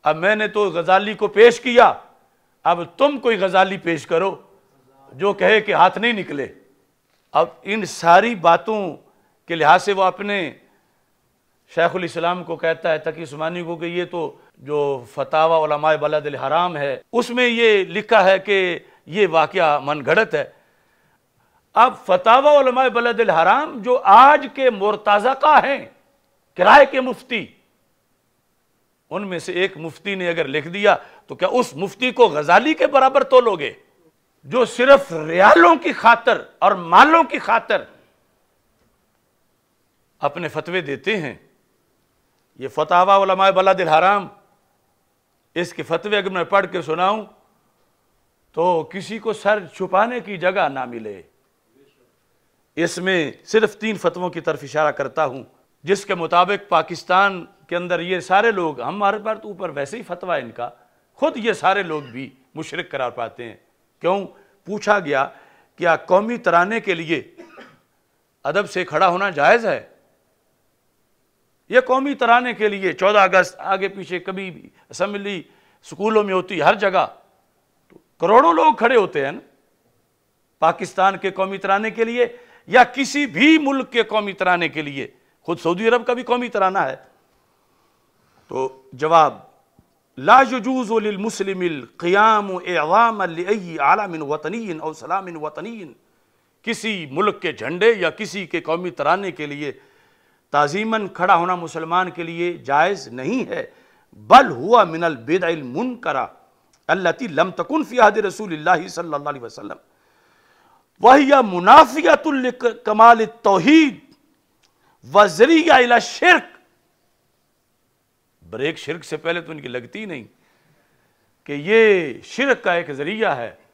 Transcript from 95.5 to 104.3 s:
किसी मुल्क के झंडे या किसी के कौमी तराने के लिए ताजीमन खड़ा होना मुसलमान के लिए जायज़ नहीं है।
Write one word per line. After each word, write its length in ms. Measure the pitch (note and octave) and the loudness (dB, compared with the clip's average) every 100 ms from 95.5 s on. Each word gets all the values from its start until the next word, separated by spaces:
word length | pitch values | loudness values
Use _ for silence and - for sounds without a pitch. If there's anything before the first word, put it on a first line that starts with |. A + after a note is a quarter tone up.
| D3+ G3 A3+ D#3+ _ _ _ _ _ _ _ G#3 | -12 -14 -16 -20 _ _ _ _ _ _ _ -10
किसी 420 | A3 A3 G3 D3 | -8 -6 -8 -8
मुल्क 260 | C#3+ G#3 - | -4 -4 -4
के 140 | E3+ | -10
झंडे 380 | - A2+ F3 A3 | -8 -10 0 0
या 160 | A3 E3+ | 2 -4
किसी 340 | D#3+ G3+ F#3+ F3 | -6 -12 -10 -8
के 140 | E3+ | -8
कौमी 280 | D3+ E3 F3+ | -6 -6 -6
तराने 400 | - C#3+ F#3 F#3+ | -4 -2 -2 -4
के 140 | D3 D3 | -10 -12
लिए 240 | C#3+ D3 - _ _ _ _ _ _ _ | -10 -10 -12 _ _ _ _ _ _ _
ताजीमन 540 | C#3+ D3 F#3 A3 A3 G3 | -2 0 -2 -4 -4 -6
खड़ा 240 | - F#3 | -4 2
होना 220 | F3 F3 F3+ | 2 2 -4
मुसलमान 520 | E3 E3 E3 F3 F#3 | -8 -10 -4 -4 -4
के 140 | E3+ | -8
लिए 320 | E3+ E3+ F3 D#3+ | -12 -6 -6 -8
जायज़ 440 | B2 C#3+ F3 F#3+ B2 | -2 2 2 -2 -10
नहीं 320 | A#2+ C3+ B3+ F#3+ | -10 -6 -6 -6
है। 160 | - - _ _ _ _ - G#2+ | -8 -10 _ _ _ _ -20 6